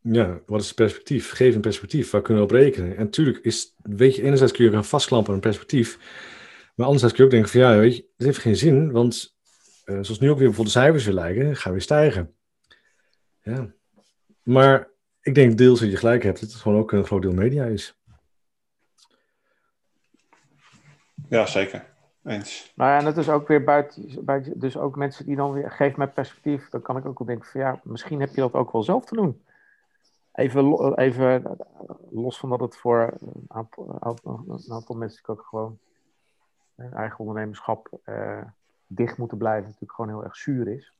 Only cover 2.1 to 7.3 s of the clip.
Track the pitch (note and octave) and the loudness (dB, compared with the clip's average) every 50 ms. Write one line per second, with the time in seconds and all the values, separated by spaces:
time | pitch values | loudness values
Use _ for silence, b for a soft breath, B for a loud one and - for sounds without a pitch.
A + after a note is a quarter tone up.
2.1 | - G#2 G2+ - A2+ G#2+ G#2 G2 G#2+ B2 C#3 D3 - - F2+ F2 F#2+ G2 A2 G#2 | -2 -2 0 2 2 2 2 4 6 6 6 6 4 -2 -6 -8 -6 -6 -6 -6
3.1 | - - D#3+ C#3 A2+ - - A#2 A2+ - - _ _ _ _ - G#2 G2+ B2 C3 | 0 0 0 0 0 -2 -4 -4 -4 -4 -8 _ _ _ _ -10 0 4 4 4
4.1 | C3 - - C#3 C#3+ C3+ C3+ A#2+ - - A#2+ A2+ G#2 G#2+ G#2 - - D3 - - | 4 4 0 0 4 4 4 4 4 6 4 4 4 4 -2 0 -2 -2 0 0
5.1 | - A#2+ G#2 G#2 G2+ G2 F#2+ A2+ G#2 - - _ - C#3 A#2 - - B B B | 0 0 0 0 -2 -2 -2 -2 -4 -4 -6 _ 0 0 0 0 -4 B B B
6.1 | B B B B B B B B B B B B B - A#2+ C3 C#3+ C#3 A#2+ A#2 | B B B B B B B B B B B B B -4 0 2 2 4 4 2
7.1 | - - C3 C3+ | 6 8 6 8